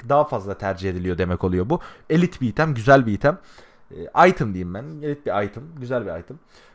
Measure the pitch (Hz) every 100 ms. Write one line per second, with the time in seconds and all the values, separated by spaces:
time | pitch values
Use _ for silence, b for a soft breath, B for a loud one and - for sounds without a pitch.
0 | 120 143 147 117 98 98 98 90 95 90
1 | 90 87 90 90 92 90 98 170 B B
2 | - 156 180 - 247 196 160 127 107 135
3 | 117 101 143 180 B B B B - -
4 | 85 - 180 185 120 92 90 95 143 156
5 | 147 143 113 98 104 113 156 160 123 127
6 | 98 82 - 151 b b b